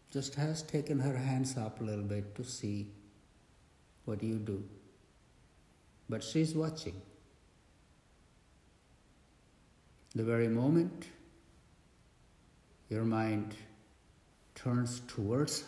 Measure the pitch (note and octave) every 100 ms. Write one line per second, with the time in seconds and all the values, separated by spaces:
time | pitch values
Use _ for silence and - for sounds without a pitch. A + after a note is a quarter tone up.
0 | - C#3 C3+ - D3+ D#3+ - D#3 C#3+ C#3+
1 | C3+ B2+ C3 C3 C3 C3 A2 - A2 G#2
2 | G2+ G#2 G2+ - A#2+ - G#2+ G2+ G2+ -
3 | - - - - - - - - - -
4 | - G#2 A2 A2 G#2 G2 G#2 - - -
5 | - - - - - - - - - -
6 | - A2 - D#3+ D#3+ D#3+ D#3+ D#3 - F#2
7 | - - - - - - - - - -
8 | - - - - _ - - - - -
9 | - - - - _ - - - - -
10 | - - A2+ A#2 A#2 A2+ C3 E3 F3 -
11 | - - - - - - - - - -
12 | - - - - - - - - - A2
13 | A2+ A2+ A2 G#2+ G#2 - - - - -
14 | - - - - - - - A#2+ A#2+ -
15 | - - G2+ B2 D3+ -